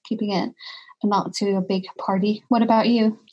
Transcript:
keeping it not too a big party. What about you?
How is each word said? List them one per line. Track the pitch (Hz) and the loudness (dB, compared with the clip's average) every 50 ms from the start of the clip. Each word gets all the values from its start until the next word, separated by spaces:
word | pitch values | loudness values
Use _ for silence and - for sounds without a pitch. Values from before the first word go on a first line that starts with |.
| _ | _
keeping | - 220 214 214 208 | -8 -6 -4 -4 -2
it | 196 170 - 247 - _ - - - - - - - - - | -2 -4 -4 -4 -10 _ -20 -20 -20 -20 -20 -20 -12 -4 -2
not | 208 202 190 - 185 - | 0 0 0 -2 -4 -4
too | - 208 202 196 | -4 -2 0 0
a | 190 | -2
big | 180 190 190 190 185 - - - | -2 -2 -4 -4 -4 -8 -14 -8
party. | - - 190 190 202 208 214 - _ | -4 -2 0 0 0 0 -2 -2 _
What | - 247 226 | 0 2 2
about | 226 226 226 220 - | 4 4 4 4 4
you? | 226 240 226 220 220 214 - _ _ | 4 4 4 2 2 0 -2 _ _